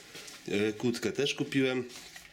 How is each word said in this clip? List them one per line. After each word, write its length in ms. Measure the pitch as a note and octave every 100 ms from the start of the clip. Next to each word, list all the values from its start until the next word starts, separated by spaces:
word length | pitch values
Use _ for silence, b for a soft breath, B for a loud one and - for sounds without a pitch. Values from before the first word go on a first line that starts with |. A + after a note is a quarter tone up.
| B B B B -
e, 260 | G2 G#2+
kłódkę 380 | G#2+ B2 A#2 G#2+
też 240 | F#2+ C#3+ -
kupiłem. 480 | C#3 C#3 C3 B2+ B2 B B B B